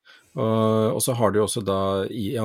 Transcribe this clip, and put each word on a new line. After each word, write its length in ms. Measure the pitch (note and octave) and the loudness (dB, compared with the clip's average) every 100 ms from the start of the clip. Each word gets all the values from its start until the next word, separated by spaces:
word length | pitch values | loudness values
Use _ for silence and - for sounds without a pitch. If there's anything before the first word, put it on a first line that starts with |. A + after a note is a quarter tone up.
| - - _ | -20 -20 _
Og, 640 | D3 A2 A2 A2 A2 A2 - | -4 0 2 4 2 2 0
og 40 | |
så 140 | - | -2
har 160 | A#2+ G#2+ | 0 2
du 80 | G#2 | 2
jo 60 | G#2 | 0
også 140 | A#2 | -2
da, 140 | G2+ G2 G2 G2 G2 | -2 0 0 -2 -4
i-, 220 | A#2+ G2 | -6 -6
ja, 80 | A#2 | -2